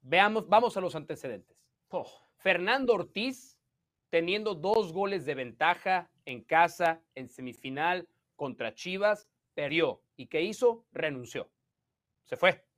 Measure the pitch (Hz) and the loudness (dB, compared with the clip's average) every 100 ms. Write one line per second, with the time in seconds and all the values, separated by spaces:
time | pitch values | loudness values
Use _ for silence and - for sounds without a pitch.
0 | 127 165 202 220 165 208 233 196 185 160 | 2 4 4 2 4 4 4 -2 -4 -6
1 | 147 151 135 104 _ _ _ _ _ 180 | -8 -10 -8 -10 _ _ _ _ _ -8
2 | - - _ _ 190 170 185 254 254 208 | -8 -16 _ _ 0 2 2 0 4 2
3 | 160 196 247 262 - _ _ _ _ _ | 2 -4 -6 -6 -18 _ _ _ _ _
4 | _ 170 170 202 214 180 175 226 196 165 | _ 0 0 -2 -2 -4 0 0 0 -2
5 | 196 196 139 135 123 113 156 175 190 185 | -2 -2 -4 -6 -8 0 0 2 0 -2
6 | 170 _ - 123 - 160 170 165 170 165 | -2 _ -14 -14 0 4 4 4 0 0
7 | _ - 127 - 127 117 135 135 160 180 | _ -16 -14 -12 -12 -10 -10 -4 -2 -2
8 | 170 _ _ _ 143 - 117 - 180 190 | -6 _ _ _ -10 -6 -8 -8 -8 0
9 | 202 208 _ _ _ - 143 160 151 - | 0 0 _ _ _ -6 -2 0 0 -2
10 | _ - 127 156 185 208 240 233 _ - | _ -20 -6 -2 -2 2 2 2 _ -6
11 | 156 135 120 135 - _ _ _ _ _ | -4 -6 -10 -10 -12 _ _ _ _ _
12 | _ _ _ - 180 - _ | _ _ _ 2 2 2 _